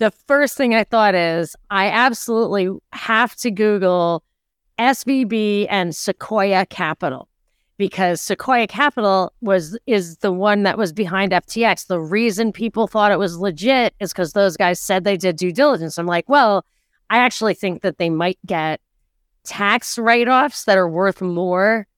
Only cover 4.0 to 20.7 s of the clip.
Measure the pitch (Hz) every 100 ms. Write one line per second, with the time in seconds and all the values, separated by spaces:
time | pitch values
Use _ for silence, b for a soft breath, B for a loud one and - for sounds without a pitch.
4 | 170 165 - _ _ _ _ - 240 269
5 | - 269 240 226 214 202 208 202 175 156
6 | - 190 - 220 196 190 190 - 165 160
7 | 165 127 - _ _ _ _ - 196 -
8 | 185 170 - 196 - 247 220 202 285 269
9 | 208 190 180 - 220 190 156 214 - 214
10 | 170 160 202 180 208 208 196 180 202 160
11 | 190 190 196 180 - 226 226 180 - 180
12 | 156 202 233 190 226 - 226 226 214 220
13 | 208 185 196 170 196 151 208 262 233 -
14 | 190 - 170 - 196 156 185 180 - 190
15 | 185 196 185 160 180 170 294 220 165 170
16 | 175 175 170 285 233 202 - _ _ _
17 | - 226 247 - 220 170 196 165 196 151
18 | 170 160 175 185 - 175 156 156 _ _
19 | _ _ _ _ - - 202 240 - -
20 | 226 240 233 254 285 - -